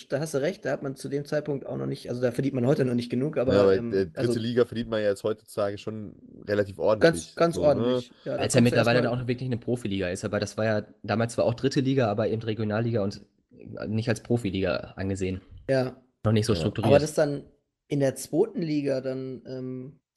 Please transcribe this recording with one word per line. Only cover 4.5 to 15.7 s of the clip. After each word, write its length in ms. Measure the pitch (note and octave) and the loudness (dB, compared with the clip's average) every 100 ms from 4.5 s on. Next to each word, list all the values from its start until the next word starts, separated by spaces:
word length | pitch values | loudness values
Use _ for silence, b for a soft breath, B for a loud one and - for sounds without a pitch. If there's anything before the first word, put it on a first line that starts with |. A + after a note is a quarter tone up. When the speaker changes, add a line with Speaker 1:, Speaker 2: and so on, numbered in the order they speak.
| A#2+ A#2+ | 2 2
Speaker 2:
verdient 240 | A2 A2+ | 0 -2
man 100 | A2 | 0
ja 60 | G#2 | 0
jetzt 160 | G2+ | 0
heutzutage 540 | G#2+ G#2+ - - G2+ G2+ | -2 -4 -6 -2 -2 -2
schon 360 | - A2 G#2 - - - - | -8 -10 -10 -16 -20 -14 -2
relativ 300 | G#2 G2 F#2+ | 0 0 0
Speaker 1:
ganz, 80 | E2 | 2
Speaker 2:
ordentlich, 480 | G#2+ E3 E3 - - | 6 4 4 -4 0
Speaker 1:
ganz 180 | E3+ - | 0 4
Speaker 2:
so, 60 | |
ne? 40 | D3+ | 2
Speaker 1:
ordentlich. 440 | C3 A#2+ B2 B2 - | 4 2 0 -4 -12
Ja, 80 | - | -8
da 100 | C3+ | -4
Speaker 3:
Weil's 120 | C3 | 2
ja 40 | C3 | 4
Speaker 1:
kommst 140 | A#2+ | 6
du 20 | |
Speaker 3:
mittlerweile 240 | A#2 A2+ B2 | 4 4 2
Speaker 1:
erstmal 40 | |
Speaker 3:
dann 220 | A#2+ B2 | 2 -2
auch 20 | B2 | -4
wirklich 180 | B2 B2+ | -4 -4
eine 100 | A2+ | -4
Profiliga 500 | - A#2+ - G2 F2+ | -4 -4 -2 -2 -2
ist, 160 | F#2+ | -4
aber 140 | G#2 G2+ | -4 -2
das 160 | G#2 - | -2 -2
war 60 | |
ja 220 | A2 G#2+ - - | 0 0 -4 -10
damals 320 | G#2 G#2 A#2 | -4 0 0
zwar 100 | - F#2 | 2 0
auch 80 | |
dritte 260 | A#2 C3 D3 | 2 0 0
Liga, 300 | B2+ C3+ A2+ | 2 2 2
aber 180 | G#2 A2 | 2 0
eben 140 | A2+ | -2
Regionalliga 600 | A2+ G#2+ G#2+ G#2 A#2+ A2+ | -4 -4 -2 0 0 0
und 220 | G2 G2+ - _ _ - A1 - C#2 | -2 -4 -14 _ _ -20 -16 -10 -4
nicht 200 | A2 A2+ | -2 -2
als 140 | - | -2
Profiliga 720 | - A#2+ G#2 F#2+ F#2 C#2 - - | 0 0 0 -2 0 -2 -4 -6
angesehen. 440 | F#2+ F#2+ F#2 F#2 - - | -4 -2 -4 -4 -10 -12
Speaker 1:
Ja. 340 | - | -2